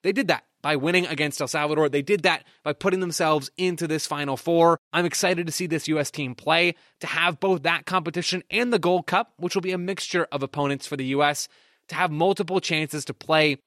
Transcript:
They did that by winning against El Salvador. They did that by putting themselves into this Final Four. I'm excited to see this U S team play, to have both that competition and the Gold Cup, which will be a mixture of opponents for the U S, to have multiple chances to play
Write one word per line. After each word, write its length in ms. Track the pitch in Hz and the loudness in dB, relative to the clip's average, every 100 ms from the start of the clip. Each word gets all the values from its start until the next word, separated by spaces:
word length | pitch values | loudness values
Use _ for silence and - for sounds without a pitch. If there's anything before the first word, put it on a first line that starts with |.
They 80 | 190 | 0
did 160 | 208 196 | 0 0
that 160 | 143 _ _ | -2 _ _
by 140 | 143 147 | -2 0
winning 300 | 151 180 175 | 2 2 2
against 340 | 147 151 - | -2 -2 -2
El 80 | 139 | -4
Salvador. 400 | 156 147 151 151 | -2 0 2 2
They 140 | 143 | 2
did 220 | 139 202 | 0 2
that 200 | 180 160 - _ | 2 0 -6 _
by 100 | 147 | -6
putting 260 | 147 196 185 | -2 0 0
themselves 500 | 180 156 160 156 139 - | -2 0 2 2 0 -2
into 320 | 185 170 170 | -2 -2 -2
this 180 | 156 - | -2 -4
Final 300 | 147 143 135 | -4 -4 -4
Four. 420 | - 170 170 165 _ | 0 6 6 4 _
I'm 140 | 165 175 | -2 0
excited 400 | - 180 175 170 | 0 0 0 -2
to 60 | |
see 140 | - 180 | -4 -2
this 200 | 156 - | -4 -2
U 120 | 156 | -2
S 120 | 139 | -2
team 240 | - 135 120 | -4 -8 -6
play, 400 | - 165 175 165 _ _ | 0 2 2 -2 _ _
to 80 | 160 | -6
have 320 | 165 175 160 | 0 0 0
both 240 | 196 180 | 0 2
that 220 | 156 170 - | 2 -2 0
competition 580 | 180 165 165 165 185 - | -2 -2 -4 -4 -4 -4
and 220 | 208 247 | -2 0
the 60 | 214 | 2
Gold 280 | 175 180 - | 2 0 2
Cup, 240 | 185 - _ | -2 -2 _
which 180 | 180 196 | -4 -2
will 60 | |
be 100 | 185 | -2
a 60 | 185 | -4
mixture 500 | 175 190 - 175 165 | -4 -6 -2 -2 -2
of 140 | 143 | -4
opponents 420 | 135 147 143 139 - | -4 -2 -2 -2 -6
for 120 | 143 | -6
the 80 | 131 | -2
U 180 | 135 | 2
S, 240 | 147 143 - _ _ _ - | 2 0 -8 _ _ _ -10
to 80 | 156 | -2
have 160 | 175 | -2
multiple 480 | 151 175 196 170 185 | 2 2 2 0 -2
chances 460 | - 156 156 151 - | 0 -2 -2 -6 -8
to 80 | |
play 440 | - - 156 151 135 | -12 2 4 4 0